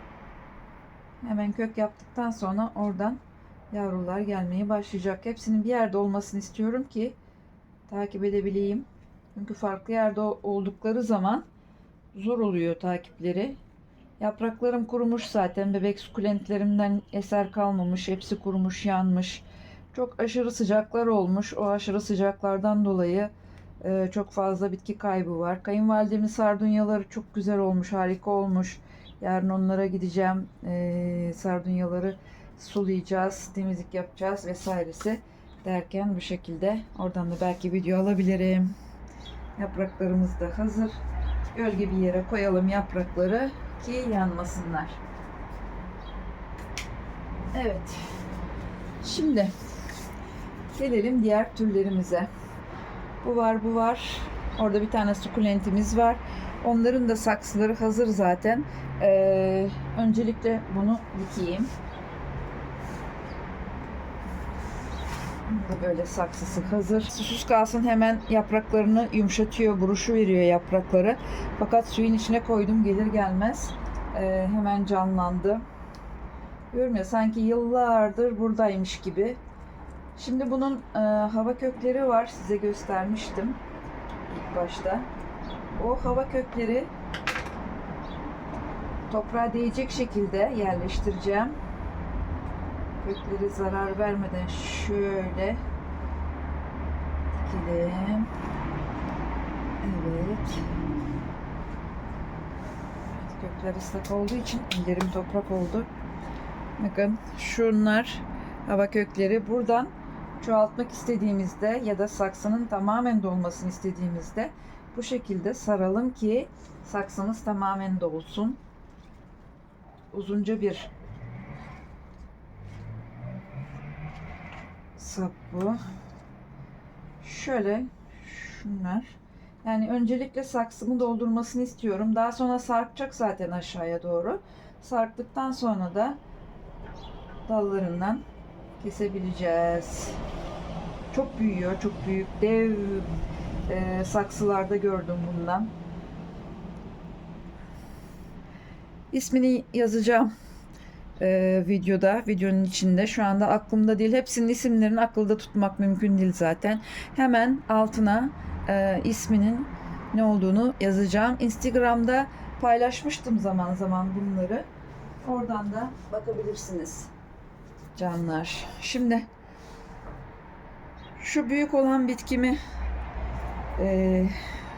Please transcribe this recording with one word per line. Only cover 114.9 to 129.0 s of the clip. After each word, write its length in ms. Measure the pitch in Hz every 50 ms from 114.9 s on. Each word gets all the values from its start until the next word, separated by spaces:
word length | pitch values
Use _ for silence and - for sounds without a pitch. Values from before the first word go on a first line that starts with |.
| -
bu 60 | 240 233
şekilde 520 | - 254 247 247 - 196 185 165 202 254
saralım 560 | 254 - 220 208 196 190 185 190 214 247 254
ki 380 | 254 - 220 214 220 247 - - - - - - - - -
saksımız 600 | - - 202 196 196 - - 196 208 220 220 -
tamamen 560 | 220 208 196 196 196 190 190 190 190 185 180
dolsun. 560 | 180 170 156 160 160 - - 202 208 226 269 - - - - - - - - - - - - - - - - - - - - - - - - - - - - - - - -
Uzunca 480 | 196 196 190 202 208 202 190 220 214
bir 300 | 202 196 180 - - - - - - - - - - - - - - - - - - - - - - - - - - - - - - - - - - - - - - - - - - - - - - - - - - - 64 64 - - - 135 139 - - 143 143 147 147 - - - 78 80 80 80 80 - 82 - - - - - - - - - -
sap 360 | - - - - 196 185 180 - - - - -
bu. 240 | 175 190 202 233 233 - - - - - - - - - - - - - - - - - - - - - - - - - - - - -
Şöyle 600 | - - - - 277 269 233 208 202 208 226 254 254 - - - - - - -
şunlar. 800 | - - - - - - - - 208 202 196 185 180 180 220